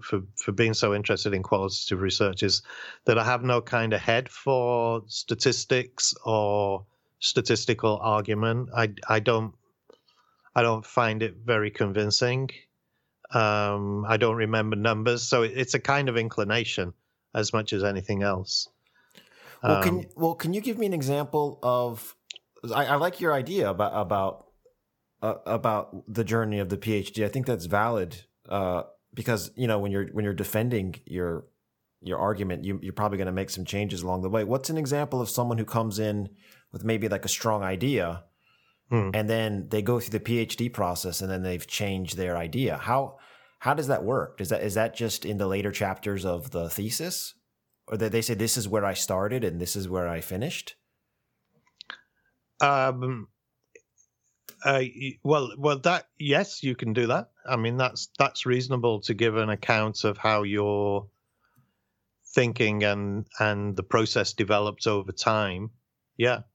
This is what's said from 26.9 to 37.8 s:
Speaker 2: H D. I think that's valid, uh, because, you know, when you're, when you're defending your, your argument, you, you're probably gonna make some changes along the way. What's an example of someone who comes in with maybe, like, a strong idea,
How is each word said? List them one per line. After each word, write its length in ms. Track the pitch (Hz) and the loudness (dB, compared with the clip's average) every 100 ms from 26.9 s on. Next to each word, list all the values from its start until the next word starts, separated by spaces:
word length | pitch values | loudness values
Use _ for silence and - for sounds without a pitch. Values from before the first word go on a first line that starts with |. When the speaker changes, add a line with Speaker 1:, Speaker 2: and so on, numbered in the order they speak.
Speaker 2:
H 180 | 104 95 | -2 -2
D. 120 | - | -2
I 40 | 104 | -2
think 180 | 131 131 | 0 -2
that's 200 | 110 85 | -2 0
valid, 500 | 101 113 113 90 - - _ - | 2 2 0 -2 -8 -20 _ -6
uh, 360 | 98 92 90 - - _ | -2 0 0 -4 -12 _
because, 380 | - 113 110 - | -6 -2 -2 -2
you 120 | - 123 | -4 0
know, 120 | 107 | 0
when 140 | 101 | 0
you're, 140 | 98 98 | -2 -2
when 160 | 101 | -2
you're 80 | 104 | -2
defending 640 | 98 98 110 120 117 92 - | -2 -2 0 0 0 -2 -6
your, 400 | - 90 87 82 - _ _ _ _ _ | -8 -4 -2 -4 -8 _ _ _ _ _
your 180 | - 90 | -8 -2
argument, 460 | 101 98 98 90 | 0 0 -2 -4
you, 160 | 98 98 | -4 -6
you're 120 | 95 | -6
probably 240 | 92 104 98 | -2 -2 0
gonna 120 | 92 | -2
make 200 | 92 95 | -2 -4
some 160 | 95 85 | -6 -6
changes 360 | 101 104 87 | -4 -2 -4
along 200 | 90 92 | -4 -2
the 80 | 92 | 0
way. 140 | 110 | 0
What's 260 | 104 131 131 | 0 -2 -2
an 80 | 160 | -4
example 420 | 139 143 143 131 | -2 -2 -2 -2
of 80 | 113 | -2
someone 300 | - 120 113 | -2 0 -2
who 80 | 107 | -2
comes 320 | 120 110 104 | -2 -2 -2
in 320 | 107 104 98 - _ - _ | -2 -2 -4 -10 _ -20 _
with 120 | 95 | -8
maybe, 240 | 107 110 107 | -2 -2 0
like, 180 | 98 101 | -2 -2
a 20 | |
strong 340 | - 117 107 | -2 0 0
idea, 600 | 95 92 | 0 -2